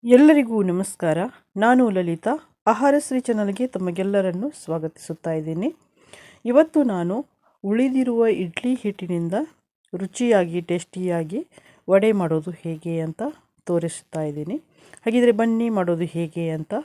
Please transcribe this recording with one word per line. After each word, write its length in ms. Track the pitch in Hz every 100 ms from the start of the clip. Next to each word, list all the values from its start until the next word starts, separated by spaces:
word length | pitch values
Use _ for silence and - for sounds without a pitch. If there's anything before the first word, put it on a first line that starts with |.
ಎಲ್ಲರಿಗೂ 520 | 233 247 302 294 233 220
ನಮಸ್ಕಾರ. 560 | 190 175 190 - 170 160 214 - _ 196
ನಾನು 280 | 220 254 240
ಲಲಿತಾ. 420 | 190 175 165 208 302 _ _ -
ಆಹಾರ 280 | 220 277 285
ಶ್ರೀ 220 | 294 254
ಚಾನಲ್‌ಗೆ 440 | 247 220 202 196 254
ತಮಗೆಲ್ಲರನ್ನು 800 | 196 185 175 190 202 185 180 262
ಸ್ವಾಗತಿಸುತ್ತಾ 840 | - - 160 160 _ - 160 165
ಇದ್ದೀನಿ. 360 | 160 156 160 240 349 _ _ _ - - _
ಇವತ್ತು 340 | 233 254 320 311
ನಾನು 320 | 254 185 170 208 294 _ _ _
ಉಳಿದಿರುವ 600 | 196 220 262 262 254 233 226 196
ಇಡ್ಲಿ 360 | 180 - 247
ಹಿಟ್ಟಿನಿಂದ 640 | 254 208 196 180 175 170 196 311 _ _ _ _
ರುಚಿಯಾಗಿ, 680 | 175 190 - 247 208 175 175
ಟೇಸ್ಟಿಯಾಗಿ 800 | 170 175 - 185 180 170 160 208 349 - _ _ -
ವಡೆ 220 | 190 220
ಮಾಡೋದು 380 | 208 170 160 156
ಹೇಗೆ 440 | 165 170 156 170 165
ಅಂತ 220 | 160 160 254 - _ _ -
ತೋರಿಸ್ತಾ 560 | 170 165 - _ 160
ಇದ್ದೀನಿ. 340 | 151 147 151 277 _ _ _ -
ಹಾಗಿದ್ರೆ 340 | 226 240 240
ಬನ್ನಿ 360 | 220 226 226 233
ಮಾಡೋದು 360 | 214 175 170
ಹೇಗೆ 400 | 170 165 165 170 165
ಅಂತ 240 | 160 156 214